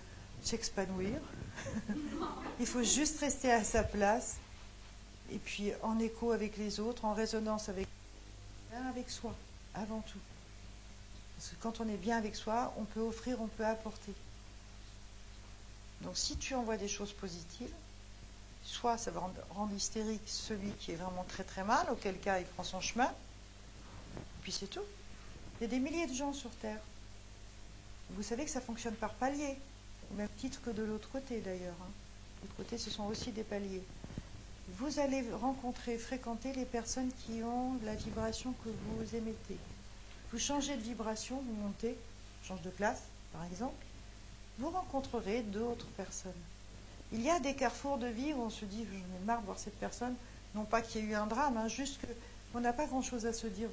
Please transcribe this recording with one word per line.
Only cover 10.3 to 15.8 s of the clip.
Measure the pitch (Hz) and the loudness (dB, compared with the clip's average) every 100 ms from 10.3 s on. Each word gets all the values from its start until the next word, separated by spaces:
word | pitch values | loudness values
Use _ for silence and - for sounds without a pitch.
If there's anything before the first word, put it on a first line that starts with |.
| - - - - - - - - - - - | -12 -12 -12 -10 -10 -10 -10 -10 -10 -8 -8
Parce | - | -8
que | 180 | -4
quand | 226 226 | -2 0
on | 220 | 0
est | 202 | 2
bien | 190 233 | 4 4
avec | 214 202 | 4 0
soi, | - 226 262 - | 2 4 4 0
on | |
peut | 208 220 | -2 0
offrir, | 226 226 247 240 | 0 0 0 0
on | 220 | 0
peut | - 220 | 2 2
apporter. | 220 220 - - 190 - - - - - - - - - - - - - - - - | 2 -2 -6 -8 -8 -10 -12 -12 -12 -12 -12 -12 -12 -12 -12 -12 -12 -12 -12 -12 -12